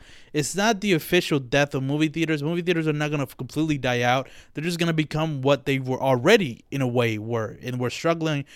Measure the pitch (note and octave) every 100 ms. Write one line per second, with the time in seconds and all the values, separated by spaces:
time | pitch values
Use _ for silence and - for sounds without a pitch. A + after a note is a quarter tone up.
0 | - - - D3+ D3+ F3 G#3+ G#3 G#3 E3
1 | - F3 - D3+ B2 C#3 C#3+ C#3 C3+ D3
2 | D#3+ D#3 D#3+ D3+ C#3+ F3 F3 E3 D#3 D3+
3 | D3+ D3 C3 - B2+ D3 D#3+ D3 B2+ B2
4 | B2 B2+ B2+ - - - D#3+ E3+ E3+ D#3+
5 | D3+ D3+ D#3+ C#3+ C#3 C#3 - C3+ C3 B2+
6 | C3+ B2+ C3+ A3+ D#3 A2+ _ C#3 B2+ A#2+
7 | A#2 G#2+ A2 A#2 G#2+ - - B2+ B2 -
8 | D#3+ E3+ D#3+ D3 -